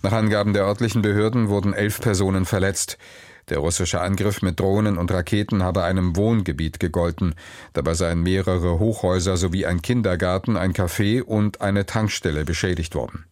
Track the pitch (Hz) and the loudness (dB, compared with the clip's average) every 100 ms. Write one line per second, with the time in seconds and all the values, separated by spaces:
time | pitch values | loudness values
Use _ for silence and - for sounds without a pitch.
0 | 98 110 110 104 104 101 98 104 117 113 | 0 2 2 2 2 2 2 0 0 2
1 | 104 104 107 123 110 101 98 101 104 104 | 2 2 2 2 2 2 0 0 0 0
2 | 117 95 98 98 92 104 95 98 - - | -2 0 2 0 0 2 0 -2 -6 -8
3 | - - - - - 73 76 85 87 87 | -16 -20 -20 -20 -6 -2 0 0 -2 -2
4 | 90 98 101 98 92 82 95 98 107 90 | 0 0 0 0 -2 0 2 2 2 0
5 | 85 92 87 101 104 104 92 90 87 95 | 0 0 0 -2 0 0 2 0 0 2
6 | 92 85 107 113 90 76 80 - 90 87 | 0 2 2 2 0 -2 -4 -2 -2 0
7 | 85 82 90 80 - - - - 73 85 | -2 0 -2 -4 -12 -20 -8 -4 -2 0
8 | 87 85 87 95 95 90 90 85 107 107 | 0 0 0 0 0 0 0 2 0 0
9 | 92 92 90 92 87 90 85 87 - 123 | 0 0 0 0 0 -2 -2 -2 0 0
10 | 101 90 90 92 - 104 95 92 90 - | 0 0 0 0 -2 0 0 0 -2 0
11 | 101 120 - 107 104 - 101 101 98 113 | 0 0 0 0 0 0 0 0 0 -2
12 | 107 - 90 76 76 82 98 87 82 73 | -2 -2 -2 -2 -2 -2 -2 -2 -4 -6
13 | 60 - - | -8 -10 -18